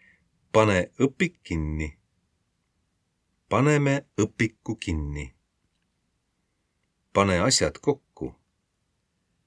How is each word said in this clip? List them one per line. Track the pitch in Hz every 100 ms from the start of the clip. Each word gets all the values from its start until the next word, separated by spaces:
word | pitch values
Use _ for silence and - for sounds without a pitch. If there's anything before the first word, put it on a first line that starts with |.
| _ _ _ _ _
Pane | 110 110 95 90 -
õpik | 131 - 175 -
kinni. | - 82 78 78 76 - _ _ _ _ _ _ _ _ _ _ _ _ _ _ -
Paneme | 101 139 151 143 139 - -
õpiku | 104 - 117 _ - 110
kinni. | - 80 73 71 71 _ _ _ _ _ _ _ _ _ _ _ _ _ _ _ _ _ _
Pane | - 98 87
asjad | 110 - 80 -
kokku. | - - _ - - - _ _ _ _ _ _ _ _ _ _